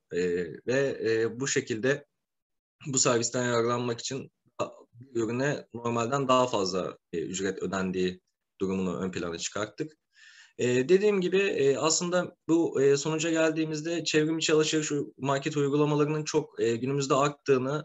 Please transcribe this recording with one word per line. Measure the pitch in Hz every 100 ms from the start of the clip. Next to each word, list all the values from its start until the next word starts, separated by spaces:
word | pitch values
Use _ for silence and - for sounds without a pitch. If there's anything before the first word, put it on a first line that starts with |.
| -
e, | 87 90 87 85 69 -
ve, | 131 139 -
e, | 110 113 113 117
bu | 139
şekilde | 135 - 113 127 143 - _ _ _ _ _ _ _ 156
bu | 127
servisten | 139 117 117 131
yararlanmak | 123 120 117 120 123 117
için | - 135 - _ _ -
a-, | - - -
bir | 117 120 117
ürüne | 113 120 139 143 -
normalden | 117 117 117 117 139 131
daha | 127 127
fazla, | 110 92 92 80 - _
e, | 85
ücret | 67 92 98 92
ödendiği | 92 95 92 92 92 92 _ _ _ -
durumunu | 95 95 92 76
ön | 92
plana | 90 85 85
çıkarttık. | - 101 107 - 151 _ _ _ - - - -
E, | 120 123 135
dediğim | 185 208 202
gibi, | 180 185
e, | 196 - 139 131
aslında | 151 - 180 180 175 - -
bu, | 165 165 -
e, | 139 143
sonuca | 160 156 165
geldiğimizde | 160 160 156 156 156 156 170
çevrim | 156 156 156 160
içi | 156
alışveriş | 156 156 156 151
u-, | 147 143 -
market | 131 139 156 147
uygulamalarının | 143 147 151 147 147 156
çok, | 151 156 147 -
e, | 110 117
günümüzde | 123 143 135
arttığını, | 139 147 147 - 131 131 151